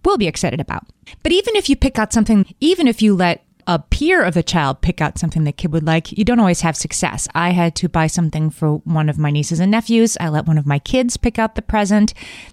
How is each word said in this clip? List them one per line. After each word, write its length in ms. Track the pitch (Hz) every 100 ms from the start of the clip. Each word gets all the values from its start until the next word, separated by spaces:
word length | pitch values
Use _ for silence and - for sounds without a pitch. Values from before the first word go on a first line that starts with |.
will 140 | 370 381
be 100 | 175
excited 320 | - 180 170
about. 240 | 156 - - _ - -
But 80 | 320
even 240 | 359 466 427
if 120 | -
you 80 | 277
pick 220 | 269 240
out 160 | 214
something, 320 | 226 214 208 - -
even 280 | 302 359 269
if 140 | -
you 140 | 214 190
let 280 | 180 - _ _ -
a 140 | 170
peer 420 | - - 311 359
of 140 | 185 170
the 80 |
child 380 | - 175 139 135
pick 200 | - -
out 160 | 147 -
something 280 | 165 165 151
the 60 |
kid 220 | - 165
would 100 | 160
like, 320 | 156 165 - -
you 80 |
don't 160 | 214 240
always 220 | 196 175
have 160 | 165 151
success. 500 | - - 156 - -
I 160 | 160 175
had 240 | 175 170 -
to 120 | 185
buy 160 | 165 160
something 460 | - 160 156 156
for 240 | - 156 151
one 260 | 160 160 151
of 80 | 147
my 140 | 147
nieces 280 | 147 143 165
and 120 | 190
nephews. 440 | 220 226 226 226 -
I 100 | 165
let 160 | 151 160
one 140 | 156
of 80 | 143
my 100 | 143
kids 400 | - 254 247 -
pick 220 | 240 233
out 160 | 220 -
the 80 |
present. 500 | - 214 202 214 220 - - - -